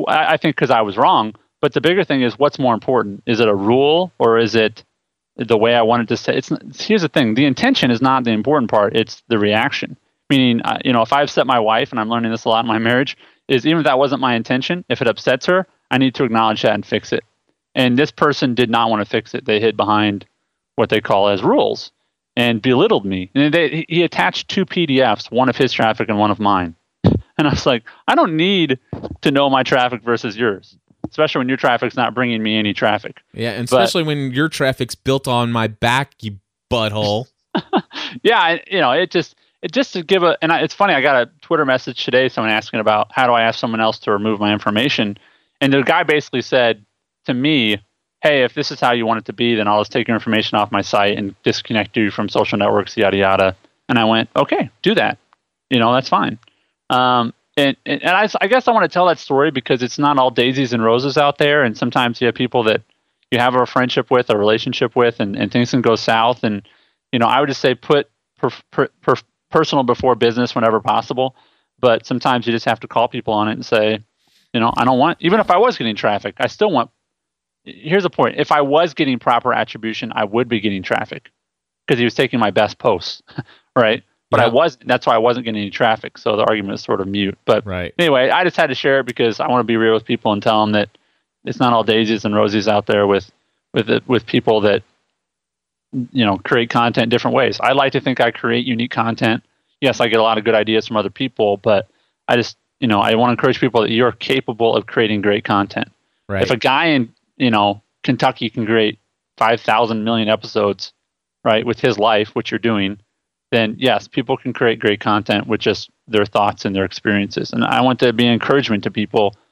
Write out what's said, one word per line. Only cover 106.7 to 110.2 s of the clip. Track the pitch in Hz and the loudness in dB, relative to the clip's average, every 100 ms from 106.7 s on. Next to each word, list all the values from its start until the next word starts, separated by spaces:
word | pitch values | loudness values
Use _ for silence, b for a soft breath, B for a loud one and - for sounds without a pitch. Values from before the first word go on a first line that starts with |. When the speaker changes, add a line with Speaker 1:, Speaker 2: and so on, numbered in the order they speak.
| 135 165 | 0 2
Speaker 1:
in, | 143 117 _ _ - | 0 -2 _ _ -4
you | 127 | 0
know, | 107 101 101 - _ | 2 2 -2 -10 _
Kentucky | - 123 135 127 117 | -4 0 -2 -2 -6
can | 127 107 | -6 0
create | 113 110 110 _ _ _ _ | 2 0 -2 _ _ _ _
five | 113 117 | 0 0
thousand | - 110 117 110 | 0 0 0 -2
million | 107 117 | -2 -2